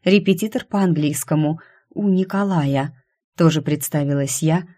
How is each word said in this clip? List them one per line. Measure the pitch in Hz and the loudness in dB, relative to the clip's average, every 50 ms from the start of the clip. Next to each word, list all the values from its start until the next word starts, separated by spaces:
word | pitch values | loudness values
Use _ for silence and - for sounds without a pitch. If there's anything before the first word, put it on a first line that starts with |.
| - | 0
репетитор | 180 190 208 170 185 196 170 - 220 - 254 - | 2 4 4 4 2 0 0 -2 -4 -6 -6 -6
по | - - 202 | -4 -2 0
английскому | 196 185 165 160 151 147 151 - - - 160 156 151 147 156 165 - - _ _ _ _ | 0 2 2 2 0 -2 -2 -4 -4 -2 0 0 0 0 -2 -4 -8 -16 _ _ _ _
у | - - 208 202 | -8 -4 0 0
Николая", | 190 185 190 185 - 196 202 196 190 170 143 139 139 139 139 139 - _ _ _ _ _ _ _ _ | 2 2 0 0 -2 -2 -2 0 0 0 0 0 0 -2 -2 -4 -8 _ _ _ _ _ _ _ _
тоже | - 170 165 151 156 - | 2 4 4 4 2 0
представилась | - 147 147 - - - 151 143 143 143 143 139 135 - - - | -2 -4 -4 -4 -4 -4 -2 -2 0 0 -2 -2 -4 -4 -2 0
я, | 156 160 180 165 - _ | 0 0 0 -2 -6 _